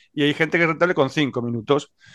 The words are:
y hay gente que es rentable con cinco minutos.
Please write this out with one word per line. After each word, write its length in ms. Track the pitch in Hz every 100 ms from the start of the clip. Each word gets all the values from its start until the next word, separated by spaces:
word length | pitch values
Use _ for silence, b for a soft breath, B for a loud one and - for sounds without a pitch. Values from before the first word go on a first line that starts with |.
| b
y 100 | 151
hay 100 | 147
gente 240 | 147 156 175
que 80 |
es 40 | 165
rentable 240 | 156 175
con 160 | 175 135
cinco 320 | 160 135 127
minutos. 500 | 120 117 104 143 - _ b